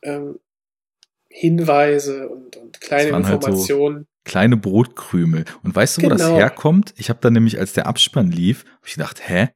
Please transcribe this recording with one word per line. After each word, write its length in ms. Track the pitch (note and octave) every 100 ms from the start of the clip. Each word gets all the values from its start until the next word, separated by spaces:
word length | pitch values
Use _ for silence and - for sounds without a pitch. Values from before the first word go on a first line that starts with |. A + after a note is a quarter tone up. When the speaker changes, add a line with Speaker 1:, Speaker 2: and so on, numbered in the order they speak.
Speaker 1:
ähm, 360 | - C#3+ C#3+ - _ _ _ _ _ _ _ _ _
Hinweise 920 | - E3 E3 E3 C#3+ D3 D3 C#3+ C3+ C3
und, 300 | B2 B2+ -
und 240 | A#2 -
kleine 240 | - C#3+ D3+
Speaker 2:
Das 80 |
waren 120 | C#3+ F#3
halt 140 | -
so 40 | -
Speaker 1:
Informationen. 600 | - F#2+ C#3 D3 D3 D3 _ -
Speaker 2:
kleine 320 | F3+ A#2+ A#2+
Brotkrümel. 880 | G2+ G2 B2 - - F2+ E2+ D#2+ D#2+ -
Und 100 | -
weißt 240 | F2+ B2+ -
du, 60 |
wo 60 | D#3
das 140 | -
Speaker 1:
Genau. 120 | E3 E3
Speaker 2:
herkommt? 560 | - - D3+ F3 G#3 -
Ich 120 | -
hab 120 | -
da 80 | B2
nämlich, 280 | A#2 A2+ G#2+
als 140 | F#2+
der 160 | - -
Abspann 440 | - - - F#2+
lief, 340 | E2+ F2 - - _
hab 60 | -
ich 60 | -
gedacht, 260 | D#2 - -
„Hä? 180 | F2 G#2+